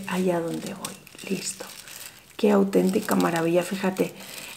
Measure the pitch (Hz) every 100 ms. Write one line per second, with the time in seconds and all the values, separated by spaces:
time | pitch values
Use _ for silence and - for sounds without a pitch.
0 | - 180 185 170 165 160 180 196 - -
1 | - - - 92 - - - - - -
2 | - - - - 208 208 196 190 185 214
3 | - 196 180 170 165 175 175 196 190 190
4 | 170 - - - -